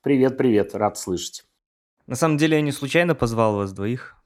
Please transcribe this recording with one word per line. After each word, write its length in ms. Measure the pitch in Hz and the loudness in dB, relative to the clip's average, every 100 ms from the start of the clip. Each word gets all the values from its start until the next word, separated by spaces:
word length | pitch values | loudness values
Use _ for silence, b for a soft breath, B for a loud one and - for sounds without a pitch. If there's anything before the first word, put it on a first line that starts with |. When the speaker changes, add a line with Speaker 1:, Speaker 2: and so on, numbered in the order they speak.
Speaker 1:
Привет, 360 | 135 135 131 131 | 0 2 2 2
привет, 360 | 127 104 98 98 | 2 2 0 0
рад 220 | 104 - | -2 -2
слышать. 460 | - 85 - - _ _ _ _ _ _ - | -6 -6 -6 -16 _ _ _ _ _ _ -8
Speaker 2:
На 80 | 127 | 0
самом 220 | 160 147 | 2 2
деле 180 | 156 156 | 2 2
я 40 | |
не 100 | 147 | 0
случайно 440 | - 139 165 175 143 | -4 0 0 2 0
позвал 400 | 120 113 110 101 | 0 2 2 0
вас 160 | 98 | -4
двоих, 420 | 95 104 123 - - | -4 -6 -6 -10 -20